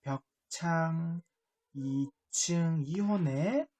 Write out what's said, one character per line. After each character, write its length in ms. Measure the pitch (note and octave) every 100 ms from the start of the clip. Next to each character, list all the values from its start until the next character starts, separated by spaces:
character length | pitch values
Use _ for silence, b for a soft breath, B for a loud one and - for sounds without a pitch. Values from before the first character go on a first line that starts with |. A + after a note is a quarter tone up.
벽창 1160 | C#3+ C3+ _ _ _ - E3+ E3 E3 E3 E3 E3+ _ _ _ _ _
이 360 | C#3 C3+ C3+ C#3 _ _
층 540 | - - E3+ E3 E3
이 160 | C#3 F3+
호네. 680 | G3+ G3+ D#3 C3+ E3+ C#4 D#4+